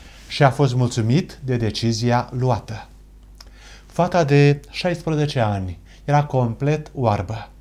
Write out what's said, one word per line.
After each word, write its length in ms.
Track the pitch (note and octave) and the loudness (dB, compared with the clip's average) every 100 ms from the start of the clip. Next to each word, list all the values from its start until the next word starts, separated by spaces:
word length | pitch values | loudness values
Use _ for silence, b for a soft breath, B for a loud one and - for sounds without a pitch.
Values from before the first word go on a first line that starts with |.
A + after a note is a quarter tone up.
| B B B | B B B
Și 140 | - | 2
a 80 | C#3 | 2
fost 240 | C3+ C3 | 4 2
mulțumit 640 | B2 A#2+ A#2+ A2 C3+ - - | 2 0 0 2 2 0 -6
de 120 | C3 A#2+ | -4 -2
decizia 720 | A2 - A2+ A2 A#2+ A#2+ A#2+ | -2 -2 -2 0 0 0 -2
luată. 560 | B2+ B2+ A2 - G#2+ - - - - - - - B B B B | -2 -2 -2 -4 -14 -16 -20 -20 -20 -20 -20 -20 B B B B
Fata 380 | - F3+ F3+ | -2 0 2
de 360 | C#3+ C#3+ C#3+ C#3+ - | 4 6 6 2 -4
șaisprezece 720 | - F3+ E3 E3 D3+ D3 C3+ | -6 -4 -4 -2 -2 -2 0
ani 380 | G#2+ G2 F#2 F2 b b | 0 -2 -6 -10 b b
era 200 | b D3 | b 0
complet 680 | C#3+ C3 A#2 A2+ C#3+ D#3 D3+ | 2 0 -2 -2 -2 -2 -4
oarbă. 540 | C#3 A#2 G2+ F2+ A2 - - | -2 0 0 -2 -8 -12 -20